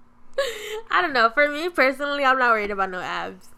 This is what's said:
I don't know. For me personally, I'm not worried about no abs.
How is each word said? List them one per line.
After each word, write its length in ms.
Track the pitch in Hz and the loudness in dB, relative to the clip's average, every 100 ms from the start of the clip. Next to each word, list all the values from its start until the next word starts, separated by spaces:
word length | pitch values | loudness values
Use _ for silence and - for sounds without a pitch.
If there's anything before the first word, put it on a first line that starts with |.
| - - - - 539 427 427 427 427 | -20 -20 -10 -4 -4 -4 -8 -10 -4
I 100 | 349 | -2
don't 120 | 359 | 0
know. 160 | 262 226 | 2 2
For 180 | 233 294 | 4 2
me 200 | 294 339 | 0 -4
personally, 540 | 349 262 262 285 285 | 2 2 2 -4 0
I'm 160 | 269 262 | 2 4
not 120 | 247 | 4
worried 200 | 220 202 | 2 0
about 180 | 202 190 | -2 -4
no 100 | 185 | -4
abs. 500 | 175 175 180 190 - | -6 -6 -8 -10 -18